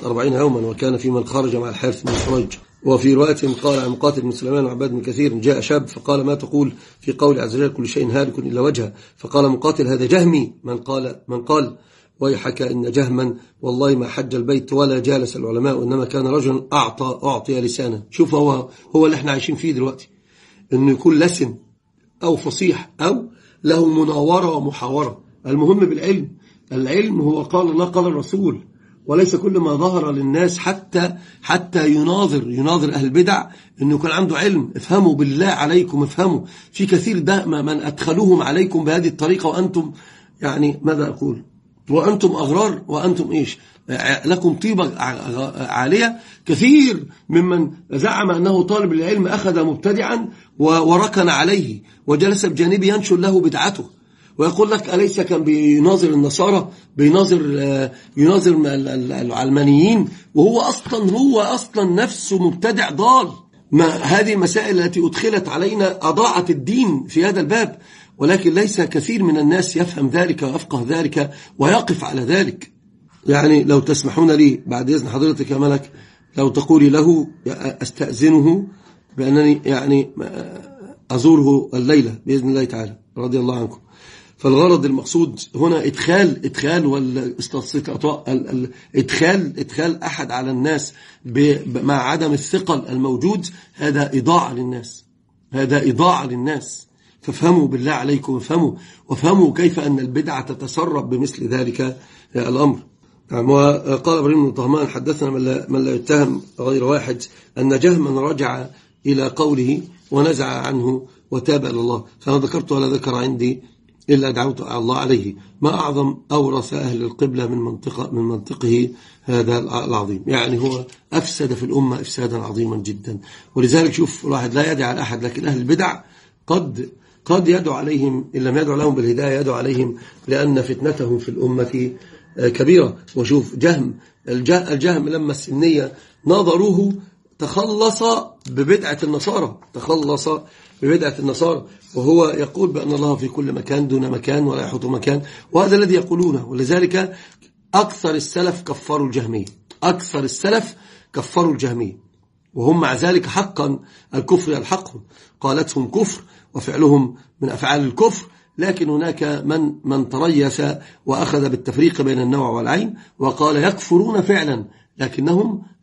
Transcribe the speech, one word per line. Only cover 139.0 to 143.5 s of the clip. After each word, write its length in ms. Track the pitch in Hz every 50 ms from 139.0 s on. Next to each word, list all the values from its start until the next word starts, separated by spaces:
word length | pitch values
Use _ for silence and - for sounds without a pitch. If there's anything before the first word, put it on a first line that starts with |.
| 160
النصارى، 540 | 147 151 139 - 196 - 202 156 110 - - - _ -
تخلص 560 | 123 123 143 165 160 143 143 151 156 - 160 156 - - - _ - - _ _ -
ببدعة 340 | 139 139 165 170 156 143 139 143
النصارى، 460 | 143 135 131 - 165 170 165 139 110 - - _ _ - -
وهو 300 | 127 123 147 165 170 165
يقول 440 | 151 151 147 147 143 - 185 196 170
بأن 220 | 143 147 - 143
الله 240 | 147 139 147 147 143
في 120 | - 135
كل 240 | 123 - 147 143 139